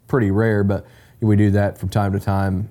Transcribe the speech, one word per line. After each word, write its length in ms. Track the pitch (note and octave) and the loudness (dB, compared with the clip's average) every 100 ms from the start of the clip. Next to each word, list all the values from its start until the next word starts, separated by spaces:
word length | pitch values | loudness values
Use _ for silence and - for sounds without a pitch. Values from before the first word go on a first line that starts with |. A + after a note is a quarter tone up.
| - | -4
pretty 240 | C#3 G2+ | 0 2
rare, 320 | G2 A2+ G#2 | 2 2 2
but 220 | G2 G2+ - - - - | 0 -2 -6 -20 -20 -4
we 140 | G#2+ G#2 | 0 2
do 140 | G#2 | 4
that 260 | G2+ G2+ - | 2 0 -4
from 120 | F#2 | -4
time 220 | A2 G2+ | -2 -2
to 80 | F#2+ | -2
time 500 | G2+ G2 G2 F#2 G#2 | -2 -2 -2 -4 -6